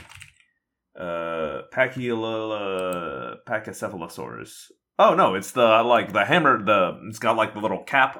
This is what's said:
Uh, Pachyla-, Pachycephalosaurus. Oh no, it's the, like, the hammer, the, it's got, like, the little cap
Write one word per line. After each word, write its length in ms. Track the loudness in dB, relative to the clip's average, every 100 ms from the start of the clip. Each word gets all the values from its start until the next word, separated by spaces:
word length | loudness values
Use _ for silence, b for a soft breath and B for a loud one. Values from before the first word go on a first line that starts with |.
| -16 -20 -20 b b b _ _ _ -12
Uh, 680 | -8 -6 -6 -6 -6 -8 -8
Pachyla-, 1600 | -2 -2 -2 -6 -4 -4 -6 -6 -6 -6 -4 -4 -4 -6 -8 -10 -14 -8
Pachycephalosaurus. 1200 | -8 -8 -10 -10 -10 -12 -12 -14 -14 -16 -20 -20 _ _ 2
Oh 160 | 4 4
no, 180 | 2
it's 180 | 2 -4
the, 300 | 4 6 6
like, 320 | 6 2 2
the 100 | 0
hammer, 400 | 2 4 4 2
the, 360 | 4 2 2 -2 -12
it's 100 | -4
got, 180 | 0 2
like, 200 | 0 -2
the 40 |
little 220 | -4 -4
cap 340 | 0 2 2 0